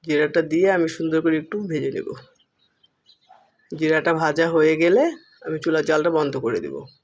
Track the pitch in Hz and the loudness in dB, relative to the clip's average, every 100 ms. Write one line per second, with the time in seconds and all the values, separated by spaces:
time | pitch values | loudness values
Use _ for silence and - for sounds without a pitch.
0 | 165 147 151 156 156 156 190 185 165 160 | -2 0 0 0 0 2 2 2 0 -2
1 | 160 160 160 160 151 208 202 156 135 - | -2 0 0 -2 -4 -8 -6 -4 -4 -6
2 | - 131 131 _ _ _ _ _ _ _ | -10 -12 -16 _ _ _ _ _ _ _
3 | _ _ _ - _ _ _ 156 156 156 | _ _ _ -20 _ _ _ -4 0 2
4 | 156 160 160 151 165 165 156 156 170 196 | 2 0 2 2 2 4 4 4 4 4
5 | 320 285 _ _ - 156 165 160 156 156 | 2 -2 _ _ -10 -6 -2 -2 0 0
6 | 156 160 147 131 117 107 76 69 123 _ | 2 0 -2 -2 -4 -4 -6 -12 -16 _